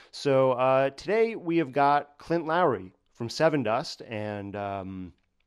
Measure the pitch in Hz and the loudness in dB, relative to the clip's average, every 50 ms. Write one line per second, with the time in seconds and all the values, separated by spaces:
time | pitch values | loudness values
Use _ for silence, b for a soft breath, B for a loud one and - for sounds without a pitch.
0 | B B B - - 143 135 131 135 131 127 120 127 131 131 131 135 139 139 - | B B B -4 0 2 4 4 4 4 4 2 2 4 4 4 2 0 -2 -6
1 | - 143 202 226 226 226 226 - 175 165 170 170 160 131 127 143 143 143 143 147 | -4 -2 0 2 2 0 -2 -6 -4 -2 0 0 0 0 0 2 4 4 4 2
2 | - - _ - - - 165 170 156 156 160 175 180 156 120 95 92 92 - _ | 0 -4 _ -12 -6 -2 -2 -2 0 0 2 2 4 2 2 0 -6 -12 -18 _
3 | _ _ _ - 117 113 - - 156 160 147 147 123 107 110 127 160 - - - | _ _ _ -10 -10 -6 -2 2 2 2 2 2 0 0 -2 -2 -4 -6 -12 -16
4 | - - 113 107 104 104 104 101 101 101 98 104 101 101 98 98 95 95 95 92 | -12 -10 -8 -6 -6 -6 -6 -8 -8 -8 -8 -8 -6 -6 -6 -8 -8 -10 -10 -12
5 | 90 87 - _ _ _ _ _ _ | -12 -14 -16 _ _ _ _ _ _